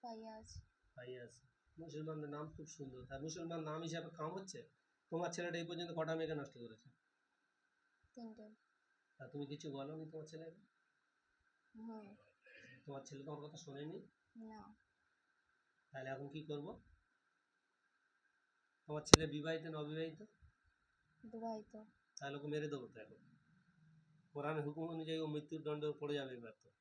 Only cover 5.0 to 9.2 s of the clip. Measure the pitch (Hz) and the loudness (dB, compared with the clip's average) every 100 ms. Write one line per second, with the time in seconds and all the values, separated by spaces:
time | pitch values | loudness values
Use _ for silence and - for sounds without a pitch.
5 | _ 165 175 170 175 170 165 170 170 160 | _ 2 2 2 2 2 2 0 2 2
6 | 160 160 160 151 139 123 117 113 - - | 4 6 6 4 0 -6 -10 -10 -18 -20
7 | _ _ _ _ _ _ _ _ _ _ | _ _ _ _ _ _ _ _ _ _
8 | - - 233 220 214 220 _ _ _ _ | -20 -12 -10 -10 -14 -18 _ _ _ _
9 | _ _ | _ _